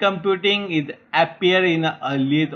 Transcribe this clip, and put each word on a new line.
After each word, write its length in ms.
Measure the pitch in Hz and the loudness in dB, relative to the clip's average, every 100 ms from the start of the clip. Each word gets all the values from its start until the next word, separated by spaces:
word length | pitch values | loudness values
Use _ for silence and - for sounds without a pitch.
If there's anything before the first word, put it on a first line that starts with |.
computing 680 | 202 190 196 190 196 202 202 | -2 -2 -2 0 0 -2 -2
is 220 | 160 143 - _ 156 | -4 -4 -10 _ 0
appear 360 | 160 - 180 185 | 0 2 2 4
in 220 | 185 160 160 | 2 2 0
the 60 | - 127 | -2 -4
early 340 | 139 135 147 151 | -2 0 2 0